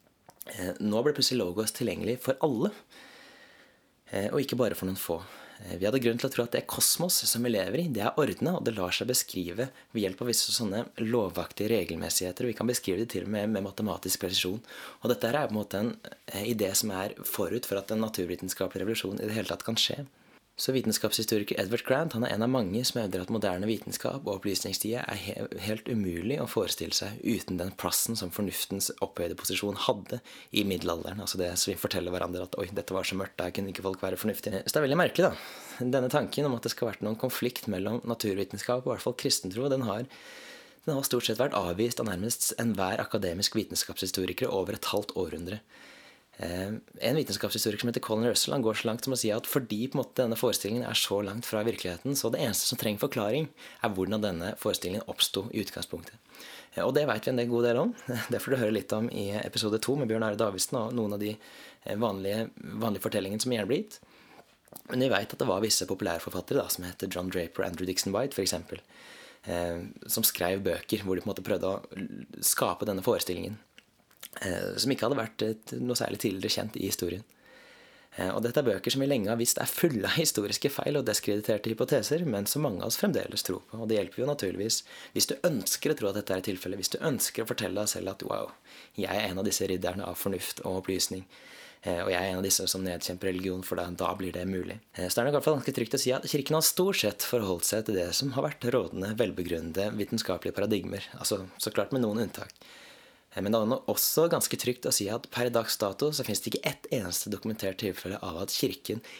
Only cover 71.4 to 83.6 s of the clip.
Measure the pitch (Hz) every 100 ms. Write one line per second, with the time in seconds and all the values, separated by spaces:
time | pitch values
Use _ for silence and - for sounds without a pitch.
71.4 | 92 95 92 98 - - 95 - - -
72.4 | - - 113 87 107 98 107 101 - 90
73.4 | 92 110 - - - _ _ _ - -
74.4 | 95 87 - - 135 131 113 139 113 -
75.4 | 110 110 - 123 123 120 - 107 110 95
76.4 | 107 - 107 - 95 - 87 90 - _
77.4 | - - - - - - - - 92 -
78.4 | 117 151 131 95 - 131 139 135 98 117
79.4 | 117 - 113 - 175 117 104 151 156 -
80.4 | 101 - 139 - - 147 117 104 - 104
81.4 | 107 107 113 110 127 139 101 160 170 101
82.4 | 104 139 147 92 98 - 214 120 - 101
83.4 | - 90